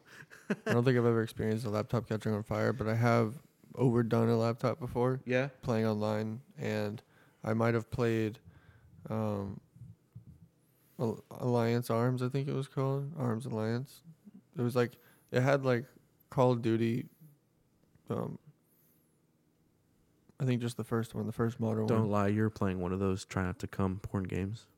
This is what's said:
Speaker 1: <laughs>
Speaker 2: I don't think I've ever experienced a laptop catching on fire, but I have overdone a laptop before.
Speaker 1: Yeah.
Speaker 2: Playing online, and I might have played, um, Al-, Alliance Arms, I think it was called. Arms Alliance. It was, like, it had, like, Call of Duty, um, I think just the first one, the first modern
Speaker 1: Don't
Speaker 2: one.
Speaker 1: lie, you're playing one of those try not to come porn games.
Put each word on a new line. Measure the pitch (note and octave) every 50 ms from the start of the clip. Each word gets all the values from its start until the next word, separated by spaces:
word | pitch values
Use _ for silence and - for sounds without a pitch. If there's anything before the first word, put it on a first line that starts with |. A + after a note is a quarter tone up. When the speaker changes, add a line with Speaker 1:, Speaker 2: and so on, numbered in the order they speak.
| _ - - - -
Speaker 1:
<laughs> | - - - - - G#3 - -
Speaker 2:
I | A3 D3+
don't | A#2+ A#2+
think | C3+ B2+ A#2+
I've | A#2
ever | A#2+ A#2 A2+ A2
experienced | A2 - - A2 A2 A2 A2+ B2
a | G#2+
laptop | G#2 G#2+ A2 - - A#2 -
catching | - A2 G#2+ - A2+ G#2+
on | G#2 A2
fire, | - G#2+ G#2+ A2 A2+ A2
but | - G#2+
I | A2 A2+
have | A2+ A#2+ A#2+ A#2 A#2 A2+ G#2+ A#2+ - - _ _ _ - - -
overdone | - B2+ C3+ A#2 A#2+ A#2 A2 A#2 A#2 A#2 A2+
a | A#2
laptop | A2+ A2+ A#2 A#2 - - A#2+ A2 -
before. | C3 A#2+ A#2+ B2+ A#2+ B2+ C3 C3 -
Speaker 1:
Yeah. | A#2+ B2+ B2+ C3 C#3+ - - -
Speaker 2:
Playing | C3+ A#2 A2 A2
online, | A2 G#2+ G#2 G#2+ G#2+ G#2+ G#2+ A2 A2 A2 B2 - - - D3
and | C3+ A2 G#2+ G#2+ G#2 G#2 G#2 B2 - _ _ - - - _ _ -
I | A2 A2
might | A2 A#2 A#2 A#2
have | A#2 G#2+ -
played, | - - B2 A#2 A2+ A2+ A2 G#2+ G#2+ - - - - - - - - - - - - - - -
um, | G#2+ A2 G#2+ G#2+ G#2 G2 G2 G2 G2+ - - _ _ - - - - - _ _ _ - - - - - - - _ _ _ _ _ _ _ _ _ -
Al-, | C3+ A2+ G2 F2+ - _
Alliance | - - - B2+ A#2+ A#2+ A2+ A2+ A#2 A#2+ B2 -
Arms, | A#2 A2+ A#2 B2+ B2+ B2 B2+
I | B2
think | B2+ C#3 C#3 C#3
it | C#3
was | C3+ C3+ -
called. | - C#3+ C3+ C3+ C3+ C#3 C#3 C#3+ E3 D#3
Arms | C3 A#2+ A2 A2 C3+
Alliance. | A#2+ A#2 G#2+ G#2+ A2 A#2 A#2+ C3+ - - - - - - _ _ - - - - _ - -
It |
was, | A#2+ B2 A#2
like, | B2 A#2+ A2+ - - - - - _ _ _
it | - B2
had, | B2+ C#3 C#3 C#3 C3+
like, | C3 B2 A#2 C#3 - - - _ _ _ _ _ _
Call | - C#3+ B2+ B2+ B2+
of | A#2+
Duty, | A2+ A2+ A2+ A2+ A#2 A2+ A#2 C3+ D#3+ - - _ - - - _ _ _ _ _ _ _ _ _ _ _ _ _ _ -
um, | A2+ - - - - - _ - - _ _ _ _ _ _ _ _ _ _ _ _ _ _ _ _ _ _ _ _ _ _ _ _ _ _ _ _ _ _ _ _ _ _ _ _ -
I | C#3
think | B2+ B2 A#2
just | A#2+ A#2 -
the | - A2+
first | - A#2+ A2+ A2 - -
one, | A#2 G#2+
the | G#2+ A2
first | - A#2 A2+ A2+ -
modern | A2+ A2+ A2 A2 A2
Speaker 1:
Don't | A2 A#2 A2+ A2
Speaker 2:
one. | G#2
Speaker 1:
lie, | G#2 G#2 G2+ G2+
you're | G#2 G#2+ A2 G#2+
playing | - - G#2 G2 F#2 F#2
one | F2+ F2+ F#2
of | F#2+
those | G2 F#2+ F#2+ F#2+ -
try | - - G2 F#2
not | F2+ - -
to | -
come | - - - G2 F#2+ F#2 G2+ -
porn | - - G2+ F#2
games. | F2+ F#2+ F2+ F#2+ F#2+ A2 A2+ - - _